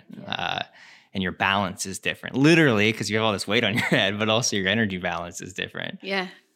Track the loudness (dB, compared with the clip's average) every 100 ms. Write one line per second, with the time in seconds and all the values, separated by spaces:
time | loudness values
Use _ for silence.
0 | -18 -16 -8 -6 -4 -4 -8 -14 -20 -20
1 | _ -6 -4 0 0 2 0 -4 -10 -8
2 | -6 -6 -6 2 6 6 6 4 2 0
3 | -2 0 0 0 0 0 2 0 2 2
4 | 2 0 2 2 2 0 0 2 0 -2
5 | -4 -4 -8 -12 -12 -10 -8 -8 -10 -10
6 | -6 -6 -6 -12 _